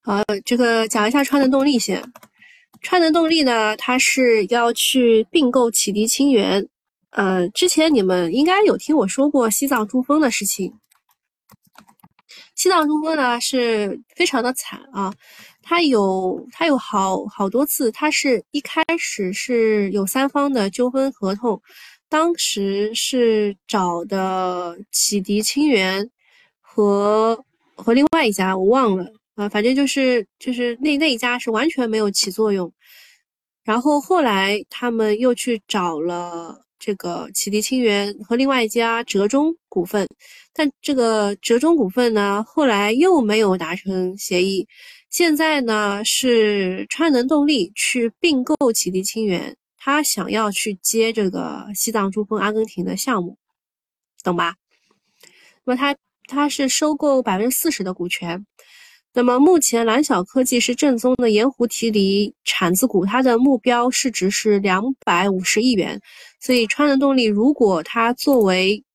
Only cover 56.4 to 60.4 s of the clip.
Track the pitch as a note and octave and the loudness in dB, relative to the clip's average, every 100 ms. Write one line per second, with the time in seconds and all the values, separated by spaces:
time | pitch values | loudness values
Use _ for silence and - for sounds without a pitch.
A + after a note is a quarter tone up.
56.4 | D4 C4+ C4+ - D4+ D4+ D4+ C4+ B3 F#3 | -2 0 -2 0 -2 0 2 2 2 0
57.4 | A3+ C4 E4 D4 F#3 F#3 F3 - F3 E3+ | -2 -2 -2 -4 -6 -6 -6 -6 -6 -8
58.4 | G#3 _ - - - _ _ - B3 B3 | -10 _ -20 -20 -20 _ _ 0 2 4
59.4 | D4 F4+ - A#3 A3+ A3+ D4+ G#3 F3+ C4 | 6 6 4 0 2 2 2 0 0 -2